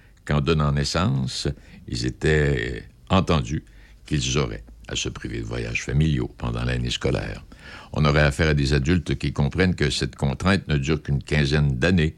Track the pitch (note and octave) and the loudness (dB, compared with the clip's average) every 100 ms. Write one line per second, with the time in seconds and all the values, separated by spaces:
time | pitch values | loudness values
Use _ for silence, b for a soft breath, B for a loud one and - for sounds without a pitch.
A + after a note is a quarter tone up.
0 | b b - D2+ C#2 D#2 D2 C#2+ C#2 E2 | b b -2 0 2 2 2 0 0 0
1 | F#2 C2+ B1+ - - B B B - A#1 | 0 0 -4 -4 -6 B B B -10 -6
2 | B1 - D#2 D2+ C#2+ B1+ A#1 A1+ - - | -6 -2 0 2 2 0 -4 -8 -14 -16
3 | - F#2+ - D#2+ A#1+ D#2 b b b b | 0 2 2 0 -2 -6 b b b b
4 | - D2+ B1+ D2 B1 G#1 - - - - | -4 -4 0 -2 -2 -6 -14 -18 -10 -8
5 | - - A#1 A1+ A1 A#1+ A1+ A#1+ - C#2 | -8 -8 -10 -8 -8 -8 -6 -6 -2 2
6 | D#2+ C2+ A#1 - A#1 A#1 A#1+ B1 A#1+ - | 2 2 -2 -6 -6 -4 -2 -2 -4 -2
7 | C2+ A1 G#1 - - B B B B - | -2 -2 -4 -10 -14 B B B B 0
8 | D2 D2 D2 - D#2+ D2 C2+ C#2+ C#2 F2+ | 4 4 4 4 2 2 2 2 2 2
9 | - C#2 D2 - C#2 - F#2 - D2 - | 0 -2 -2 0 0 2 2 2 0 0
10 | D#2 - C#2 - F#2 F#2+ - D2 C#2 D2+ | -4 -2 -2 0 2 2 2 0 0 -2
11 | - C2+ - D#2 C#2 D2+ C#2+ B1 E2+ F#2 | 0 -4 0 0 2 2 2 2 2 4
12 | D#2 | 2